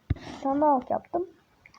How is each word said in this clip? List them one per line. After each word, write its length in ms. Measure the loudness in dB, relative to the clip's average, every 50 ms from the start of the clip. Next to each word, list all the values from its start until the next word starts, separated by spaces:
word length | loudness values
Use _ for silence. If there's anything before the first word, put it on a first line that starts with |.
| _ _ -10
Bir 280 | -8 -8 -14 -14 -6 -4
tane 180 | -2 0 2
daha 100 | 4 4
halk 180 | 4 4 2 -2
yaptım. 380 | -4 -6 -6 -6 -6 -6 -6 -6 -10 _ _ _ _ _ _ -20 _